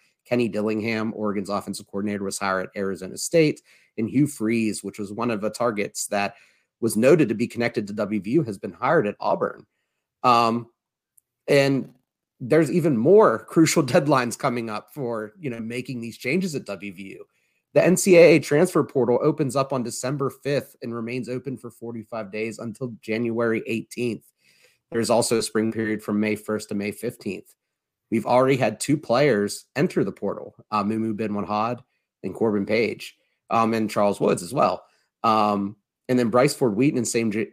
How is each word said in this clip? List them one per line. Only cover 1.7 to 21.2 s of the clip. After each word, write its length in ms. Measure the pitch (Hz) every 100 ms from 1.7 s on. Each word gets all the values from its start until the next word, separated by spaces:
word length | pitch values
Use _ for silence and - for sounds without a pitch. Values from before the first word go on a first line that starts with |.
| 98 -
coordinator, 360 | 98 104 101
was 140 | 98 -
hired 280 | 98 95 92
at 100 | 104
Arizona 420 | 98 90 92 -
State. 420 | - 170 151 - - _ _ -
And 100 | 110
Hugh 200 | 117 147
Freeze, 560 | - 110 117 110 95
which 140 | 101 98
was 120 | 101
one 200 | 107 117
of 80 | 110
the 100 | 107
targets 560 | - 120 107 101 - -
that 300 | 101 101 - _ _ _ -
was 160 | 113 107
noted 320 | 123 160 131
to 60 |
be 120 | 107 113
connected 400 | 110 120 120 101
to 60 |
W 280 | 104 101 107
V 100 | 92
U, 100 | 143
has 160 | 120 98
been 140 | 107
hired 340 | 87 123 165 208
at 100 | 98
Auburn. 440 | - 185 - - - _ _ _ _ _
Um, 480 | 127 117 117 117 117 _ _ _ _ _ _ _ -
and 480 | 143 139 135 - _ _ _ _ -
there's 300 | 127 156 147
even 260 | 175 160 123
more 420 | 123 202 196 113
<laughs> 100 | -
crucial 340 | - 160 -
deadlines 560 | 139 175 147 135 120 -
coming 300 | 143 120 113
up 240 | 107 -
for, 400 | - 123 113 107 190
you 100 | 147
know, 120 | 117
making 400 | 113 123 127 127
these 180 | 117 107
changes 360 | 123 165 185
at 100 | 143
W 280 | - 98 101
V 100 | 90
U. 220 | 95 92 - _ _ _ _
The 120 | 143
N 120 | 139 180
C 200 | - 170
A 200 | 165 156
A 20 |
transfer 460 | - 147 180 165
portal 340 | 143 139 120 120
opens 340 | 151 151 143 123
up 160 | 135
on 100 | 135
December 480 | 117 - 131 139 135
fifth 460 | - 139 143 - -
and 120 | 120
remains 340 | 117 113 127